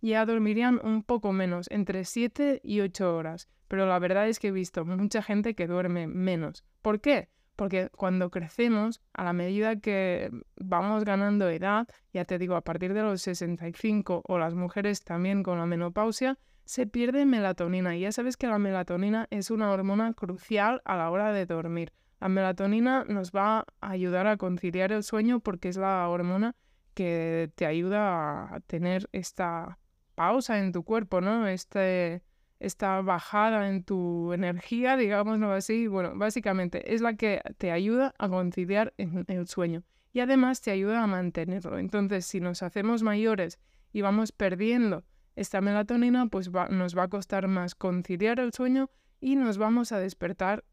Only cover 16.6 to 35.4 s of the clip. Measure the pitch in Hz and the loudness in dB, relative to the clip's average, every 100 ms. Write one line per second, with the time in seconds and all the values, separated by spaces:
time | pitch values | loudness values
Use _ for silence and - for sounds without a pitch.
16.6 | - - 226 240 240 277 277 233 196 180 | -10 -4 -2 0 0 4 4 4 2 0
17.6 | 170 185 180 170 190 220 247 247 247 208 | 0 0 0 0 -2 -2 -4 -2 0 0
18.6 | 202 190 180 175 202 220 226 208 190 220 | 2 0 -2 -2 0 0 -2 -4 -2 0
19.6 | 208 196 190 202 226 226 185 180 - 214 | 2 2 2 0 0 -2 -6 -8 -2 2
20.6 | 208 254 - 185 165 185 214 202 180 165 | 2 0 -2 -2 0 0 0 0 -2 -4
21.6 | 165 170 165 - _ - 190 190 190 185 | -4 -4 -6 -10 _ -6 0 2 0 0
22.6 | 196 214 247 262 - 202 180 196 202 220 | 0 2 4 2 0 -4 -2 0 2 2
23.6 | - - 202 190 180 180 202 208 185 180 | -2 -8 -6 -2 0 2 2 2 0 -2
24.6 | 180 180 190 214 208 220 226 247 220 180 | -2 0 0 0 -2 0 2 2 0 -4
25.6 | 185 185 190 190 175 175 175 190 226 - | -4 -2 0 0 0 0 0 0 0 -4
26.6 | _ _ _ - 180 170 165 165 165 - | _ _ _ -4 -2 0 0 0 -2 -2
27.6 | 160 165 180 208 208 170 151 147 - 147 | -2 0 0 0 2 0 -2 -4 -8 -12
28.6 | - 165 175 185 208 190 175 - 175 170 | -8 -4 0 0 -2 -6 -6 -4 -4 -4
29.6 | 170 175 _ _ _ - 175 254 247 214 | -8 -14 _ _ _ 0 2 2 2 0
30.6 | 190 175 170 226 208 180 190 226 208 185 | 0 -2 0 -2 0 0 2 2 0 -2
31.6 | - 202 190 185 170 175 - _ _ - | -4 0 2 2 0 -2 -10 _ _ -10
32.6 | 190 - 196 190 190 175 - 208 220 220 | -8 -2 0 0 2 0 0 2 4 4
33.6 | 202 190 180 190 175 170 170 175 180 175 | 0 -2 -2 -2 0 -2 -2 0 0 -2
34.6 | - 233 254 262 214 208 208 220 | -4 0 2 4 4 2 2 2